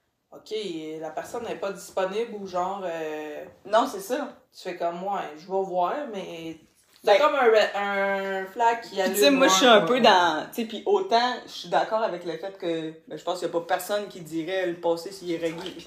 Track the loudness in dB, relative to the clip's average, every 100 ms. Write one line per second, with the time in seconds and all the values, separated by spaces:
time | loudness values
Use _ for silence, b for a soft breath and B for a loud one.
0 | _ _ _ -20 -10 -8 -6 -8 -10 -10
1 | -10 -10 -8 -8 -8 -6 -8 -8 -8 -4
2 | -2 -2 -6 -8 -6 -4 -2 -4 -6 -6
3 | -6 -6 -8 -12 -14 -18 2 2 2 -4
4 | -6 -4 -4 -12 _ -14 -12 -4 -4 -4
5 | -4 -4 -6 -14 -4 -2 0 0 0 -2
6 | -6 -8 -10 -10 -12 -14 _ _ _ _
7 | 4 6 6 6 6 6 4 0 -2 0
8 | 0 0 -2 -4 -6 0 2 2 -4 -2
9 | 0 4 6 6 6 6 8 8 6 6
10 | 8 8 6 0 -6 -8 -8 -6 0 0
11 | 2 2 2 -2 -10 -16 -2 0 0 0
12 | -2 -4 -8 -8 -10 -8 -4 -4 -6 -12
13 | -14 -8 -6 -4 -2 -4 -2 -2 -2 -4
14 | -6 -14 -8 -6 -4 -2 -4 -2 -2 -2
15 | -4 -12 -6 -4 -4 -6 -12 -14